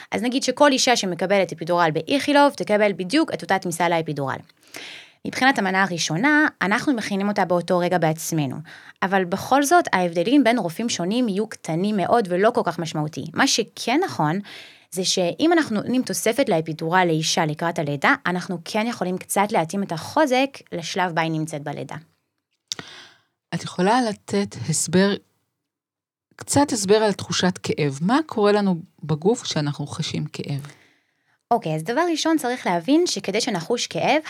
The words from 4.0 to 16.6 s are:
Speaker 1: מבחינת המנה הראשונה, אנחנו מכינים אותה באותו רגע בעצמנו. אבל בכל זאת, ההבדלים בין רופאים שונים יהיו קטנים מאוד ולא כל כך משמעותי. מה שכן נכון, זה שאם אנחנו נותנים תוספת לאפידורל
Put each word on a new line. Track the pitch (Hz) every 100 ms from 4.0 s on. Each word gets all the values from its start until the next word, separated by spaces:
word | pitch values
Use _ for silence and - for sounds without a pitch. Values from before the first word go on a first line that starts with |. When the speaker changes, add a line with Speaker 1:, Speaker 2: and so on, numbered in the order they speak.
| 160 143 135 - - _ _ - - - - _ -
Speaker 1:
מבחינת | - 254 262
המנה | - 190
הראשונה, | 190 170 - 160 277 302 208 -
אנחנו | 185 226 302
מכינים | 240 - 196 202
אותה | 208 180
באותו | 175 165 180
רגע | 175 180
בעצמנו. | 165 160 - 160 139 160 156 - - -
אבל | 190 190 180
בכל | 190 - 269
זאת, | 277 349 -
ההבדלים | 190 180 170 175 285
בין | 226 240
רופאים | 170 160 226
שונים | - 175 233 240
יהיו | 185 220
קטנים | - - 160 208 214
מאוד | 170 240 190
ולא | 180 214
כל | 233 180
כך | 165
משמעותי. | 160 156 151 143 160
מה | - 185
שכן | - 214 - - 277 370
נכון, | - 151 185 202 - - - _ 185
זה | 180
שאם | - 170 170 311
אנחנו | 349 285 208
נותנים | - 254
תוספת | 233 190 220 240 269
לאפידורל | 165